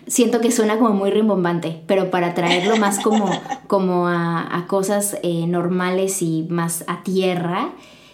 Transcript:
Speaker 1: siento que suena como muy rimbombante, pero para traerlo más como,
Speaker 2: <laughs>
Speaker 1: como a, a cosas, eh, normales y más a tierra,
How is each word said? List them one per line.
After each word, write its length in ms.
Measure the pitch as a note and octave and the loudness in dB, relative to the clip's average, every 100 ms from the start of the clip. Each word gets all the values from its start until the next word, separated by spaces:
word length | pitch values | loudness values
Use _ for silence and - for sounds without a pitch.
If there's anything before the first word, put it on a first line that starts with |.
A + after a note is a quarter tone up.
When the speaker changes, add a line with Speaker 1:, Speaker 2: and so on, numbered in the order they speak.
| - | -4
Speaker 1:
siento 340 | - A3+ A#3+ | 2 2 4
que 100 | A#3 | 2
suena 260 | A#3 G#3+ A3 | 2 2 4
como 120 | A#3+ | 2
muy 220 | G3+ G3 | 2 2
rimbombante, 720 | G#3 A3 F#3+ E3+ E3+ E3 E3 - | 2 2 2 2 0 -4 -8 0
pero 240 | G3 F3+ | 0 2
para 220 | F3+ F3 | 0 0
traerlo 420 | F3 F3 F3+ G3 A3 | 0 0 2 2 2
más 240 | G3+ G3+ | 2 2
como, 300 | A3 G#3+ F#3+ | 2 2 0
Speaker 2:
<laughs> 380 | E3 - - - | -2 -6 -10 -2
Speaker 1:
como 420 | G3 F#3+ F3+ F3 | 0 2 2 0
a, 400 | F3 E3+ E3+ - | 0 0 -2 -4
a 140 | F3 F3 | -6 -2
cosas, 480 | G3 F#3+ G3+ G3+ - | -2 0 0 -2 -4
eh, 220 | F3 E3+ E3+ | -4 -2 0
normales 760 | F3 F3 F#3 F3+ F#3 F#3+ F#3+ | 0 0 0 0 0 -2 -2
y 240 | E3 D#3+ D#3+ | -2 -2 -2
más 340 | E3+ E3+ - - | -2 -2 -4 -8
a 160 | F3 | -8
tierra, 720 | - F#3+ F#3 F3 E3+ F#3 D#4+ - - - - | -2 0 0 0 -2 -4 -4 -8 -20 -20 -20